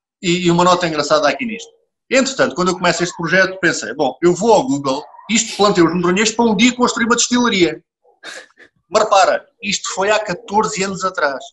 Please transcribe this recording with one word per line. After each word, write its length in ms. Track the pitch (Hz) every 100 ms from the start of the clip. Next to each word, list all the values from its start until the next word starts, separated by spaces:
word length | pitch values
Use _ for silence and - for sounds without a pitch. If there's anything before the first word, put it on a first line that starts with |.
| _ _
e, 240 | 185 180 175
e 40 |
uma 100 | 170
nota 240 | 180 175 170
engraçada 420 | 151 143 151 147
aqui 160 | - 117
nisto. 220 | 107 - _ _ _ -
Entretanto, 460 | 262 - - 139
quando 140 | 143 185
eu 60 | 180
começo 260 | 175 165
este 140 | 170 -
projeto, 420 | 165 185 185 185
pensei, 340 | 170 - 104
"Bom, 240 | 147 135 -
eu 120 | 175 165
vou 160 | 226
ao 100 | 190 131
Google, 340 | 139 139 139 - - -
isto 280 | 226 - -
plantei 260 | 202 180
os 100 | 160
medronheiros 380 | 180 175 185 226
para 120 | -
um 100 | 233
dia 180 | 196 247 247
construir 300 | 240 - 226
uma 100 | 233
destilaria." 680 | - 247 233 196 160 156 _ _ _ _ - - - _ - _ _
Mas 100 | 214
repara, 420 | 214 196 165 120 - _
isto 280 | 196 - -
foi 160 | 185 202
há 80 | 214
catorze 640 | 196 175 - 208 214 185
anos 180 | 196 180
atrás. 400 | 185 185 147 131 -